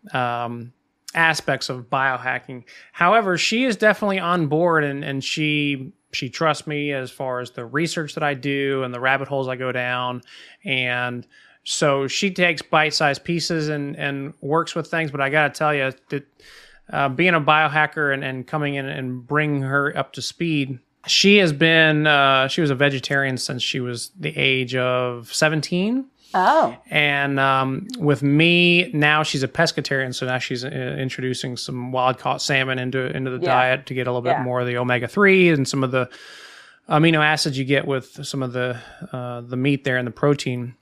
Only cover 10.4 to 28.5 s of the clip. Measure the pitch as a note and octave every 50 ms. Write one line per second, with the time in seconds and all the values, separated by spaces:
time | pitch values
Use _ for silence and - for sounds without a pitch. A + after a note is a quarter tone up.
10.4 | - - - _ _ - C3+ C3 B2+ B2 B2 B2 B2 B2 B2 A#2+ A#2+ _ _ -
11.4 | - - _ _ _ - - - E3 D3+ C#3 C#3 C#3 C3+ - - - G3 F#3 F#3
12.4 | F3+ F3 E3+ C#3+ - _ - D#3+ D3+ D#3 D3 - D#3+ D3 C#3 C3 - - E3+ E3+
13.4 | D3+ - F3 D#3+ D3+ D3+ D3+ D3 C#3+ C#3+ D#3 E3 D3+ C#3+ C#3 C#3 C#3 C#3 - _
14.4 | - C#3+ D3 E3 E3+ D#3+ - E3+ D#3 - - E3 D#3+ D3+ C3+ C#3 C#3 C3+ C#3 D#3
15.4 | D3+ C#3+ C#3 - D#3 D3+ D3+ C#3+ C3+ C3 C3 _ _ _ - C#3+ C#3 _ _ _
16.4 | _ - - - - - - - _ _ - - C#3 C#3 C3 B2+ E3+ F#3 F3 E3
17.4 | D3 C#3+ D#3 D3+ D#3 D3+ C#3 D#3 D3+ D3+ - D#3+ D3+ C#3+ C#3 C3+ C#3 C3+ C3 C3
18.4 | B2 - - D#3 D3 C#3+ C#3+ C#3 C3+ C3+ D3 D3+ C3 B2+ B2+ B2+ B2 B2 D3 D3
19.4 | D3+ D3+ D3 C#3+ C3+ C3+ C3+ C#3+ C#3+ C#3+ D3 D3 C#3 - - - C3 - - _
20.4 | E3+ E3+ D#3+ D3 C#3 C3 C3+ B2 _ _ _ _ _ - - - F3+ G3 G3+ G#3
21.4 | G3 E3+ D3 C#3 E3 E3 E3 D#3+ D#3+ D#3 D#3 D3+ D3+ D#3 D3 C#3+ C#3 C#3 C3+ C3
22.4 | C3 C3+ - - E3+ D3 C#3 B2 D3 C#3+ C#3 C3 - - C#3+ C#3 C#3 C3+ C3 B2
23.4 | - - C#3+ B2 - - - C#3 B2 B2 A#2+ A#2 - - _ - D3 D3+ D#3 D3
24.4 | C#3+ C3+ C3 C3 B2+ A#2+ B2 B2+ B2 B2+ B2+ B2 B2+ B2 B2 A#2+ A2+ - - -
25.4 | - D#3 D#3 D#3 C#3+ - - F3 F#3 G#3+ A#3+ C4 C4+ - _ _ _ _ - F#3+
26.4 | F3+ G3+ C#4 D#4+ - - - - _ - - D3+ D3 D3 C#3+ C#3+ C#3 C#3 C#3 C3+
27.4 | C3+ C3+ C3+ C3+ C3 C3 C3 - G3 - - B3 E3 D3 C#3+ C#3 C#3+ C#3+ C#3+ D3
28.4 | D#3+ E3+